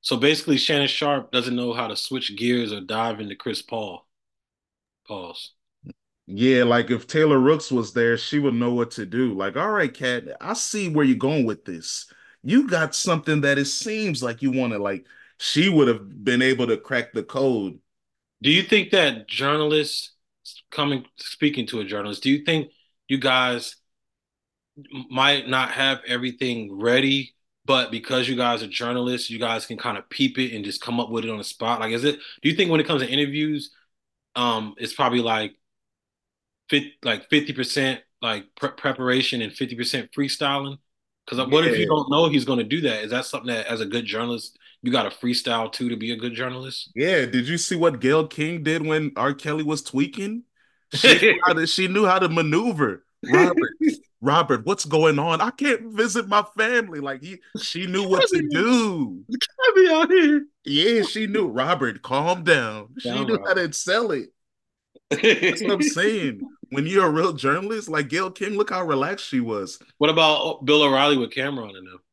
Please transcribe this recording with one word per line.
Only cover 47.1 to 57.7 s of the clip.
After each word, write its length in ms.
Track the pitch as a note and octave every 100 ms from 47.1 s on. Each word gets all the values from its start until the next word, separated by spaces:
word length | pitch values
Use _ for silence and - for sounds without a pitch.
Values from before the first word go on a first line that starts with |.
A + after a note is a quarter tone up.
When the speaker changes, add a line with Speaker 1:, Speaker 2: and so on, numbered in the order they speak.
| F#3 A#2+
Speaker 2:
did 220 | B2+ B2
you 100 | E3+
see 180 | - F3+
what 240 | E3 C3
Gayle 260 | B2+ D#3 D#3
King 360 | - D3+ E3+
did 220 | D3+ E3 D#3
when 260 | D#3 D3+ -
R. 180 | B2+
Kelly 300 | C#3 - D3+
was 200 | D3+ D3
tweaking? 600 | - C3 C#3 - G3 A3+ - _ _ _ _
She 240 | - C4
Speaker 1:
<laughs> 60 | -
Speaker 2:
knew 200 | A3 - F3
how 80 |
to, 140 | D#3+ D#3+
she 200 | - F#3+
knew 180 | F#3+ G#3
how 140 | F#3
to 80 | F3+
maneuver. 800 | D#3+ D#3 D#3+ A#3 F3 C3 F#2 _ _
"Robert, 480 | - - - - - -
Speaker 1:
<laughs> 420 | D#4 - _ _
Speaker 2:
Robert, 440 | B2 D3+ D#3+ B2+ A#2
what's 180 | G3 D3+
going 340 | D#3 D#3+ C#3+
on? 200 | D#3+ E3
I 120 | G#3
can't 420 | - C#4+ A3+ A3+
visit 340 | G#3 A3+ G3+ G3
my 160 | G3+ G#3 -
family." 420 | A3 B3 G#3+ D#3
Like, 220 | C#3 C3+
he, 160 | D3+ F#3+ _ G#3+
she 300 | -